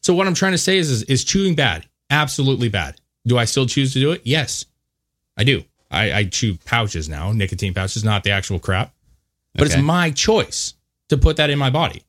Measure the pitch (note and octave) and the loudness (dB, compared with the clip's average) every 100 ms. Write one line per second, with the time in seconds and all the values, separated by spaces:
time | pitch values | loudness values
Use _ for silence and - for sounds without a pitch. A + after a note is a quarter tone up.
0 | - F3+ F#3+ F3 F#3+ F3+ - F#3+ D#3+ A#2+ | 2 2 2 2 0 0 2 0 2 -2
1 | - C3 - G3 G3 D#3 C3+ D#2+ - _ | 0 -2 0 0 2 2 0 0 -8 _
2 | _ D3 D3 - C3+ B2+ A#2+ G#2 C#2+ - | _ 0 0 0 0 2 0 -2 -4 -8
3 | _ _ - B2 A2+ - C3 C#3+ C3+ C3 | _ _ 0 0 2 0 0 0 -2 0
4 | C#3 E3+ - D3+ C3+ - - _ _ _ | 0 0 0 -2 -2 -6 -10 _ _ _
5 | _ _ _ - A#2 A#2+ - _ _ C#2+ | _ _ _ 0 2 2 -2 _ _ -2
6 | G#2 D#2+ G2+ - A#2 F2 - A#2 G#2+ E2 | 0 0 -2 -2 -2 -2 -2 -2 -2 -4
7 | D#2 D2 F2 A2 G2 F#2+ G2 F#2 F#2+ - | -8 -6 -4 -2 -2 -2 -4 -2 -4 -2
8 | A2 G#2 G2 G2+ - F#2+ - F#2+ A#2+ _ | 0 0 0 -2 -2 -4 -2 -2 -2 _
9 | _ _ _ _ _ - D3 - C#3+ F3 | _ _ _ _ _ 0 2 4 2 2
10 | E3+ C3+ - A3 - - - - _ _ | 0 0 2 2 0 -6 -8 -12 _ _
11 | _ C#3+ D#3+ D#3 D3+ C#3+ C#3 C#3 E3 - | _ 2 4 4 0 2 0 2 -2 -4